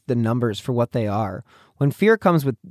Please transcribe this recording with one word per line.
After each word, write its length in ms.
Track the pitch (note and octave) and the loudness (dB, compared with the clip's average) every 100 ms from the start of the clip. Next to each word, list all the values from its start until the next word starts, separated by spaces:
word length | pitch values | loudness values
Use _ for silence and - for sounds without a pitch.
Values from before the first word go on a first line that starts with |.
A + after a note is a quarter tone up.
| - | -2
the 100 | A#2+ | -2
numbers 440 | A2+ B2 A#2 G#2 | 0 0 -2 -4
for 140 | - | -4
what 180 | A#2+ A#2+ | -2 -2
they 160 | B2+ G#2+ | -2 -2
are 360 | G2+ G#2 G2 - _ _ _ | -2 -4 -8 -14 _ _ _
when 120 | C#3+ | -2
fear 260 | - G3+ A3+ | 2 2 4
comes 300 | F#3+ E3+ C#3 | 4 2 0
with 120 | A#2+ - | -4 -6